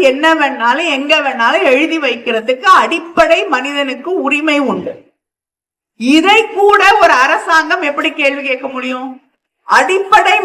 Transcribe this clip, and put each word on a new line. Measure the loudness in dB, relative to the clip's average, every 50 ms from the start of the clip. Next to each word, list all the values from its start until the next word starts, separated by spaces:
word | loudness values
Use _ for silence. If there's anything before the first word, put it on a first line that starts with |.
| 2
என்ன | 2 2 2 2 2 2
வேணாலும், | 2 0 -2 -2 -2 -2 -2 0 -2 -2 -4
எங்க | -4 -4 -2 0 0 0
வேணாலும் | 0 -2 -2 0 0 0 2 2 2
எழுதி | 2 2 2 2 0 -2 -2
வைக்கிறதுக்கு | -4 -4 -4 -6 -6 -4 -4 -4 -2 -4 -4 0 2 4 4
அடிப்படை | 4 4 2 -2 -6 -8 -4 0 0 2 4 2 0 0 -2
மனிதனுக்கு | -4 -4 -4 -4 -4 -4 -4 -4 -6 -8 -6 -6 -4 -4
உரிமை | -2 -2 -2 -2 0 0 0 0 0
உண்டு. | -2 -4 -4 -6 -10 -12 -14 -18 _ _ _ _ _ _ _ _ _ _ _ _ _ _ _ _ _ _ -6
இதை | -2 2 2 4 4 4 4 4 2 0
கூட | 0 2 2 4 4 4 4 4 4
ஒரு | 4 4 4 4 4
அரசாங்கம் | 2 2 0 -2 0 0 2 2 2 0 -2 -2 -2
எப்படி | -4 -4 -4 -4 -4 -4
கேள்வி | -4 -6 -6 -6 -6 -6
கேட்க | -6 -6 -6 -8 -10
முடியும்? | -10 -10 -8 -8 -8 -8 -10 -12 -14 -18 _ _ _ _ _ _ _ _ _ 0
அடிப்படை | 0 0 2 2 0 -2 0 0 2 2 2 2 0 0 2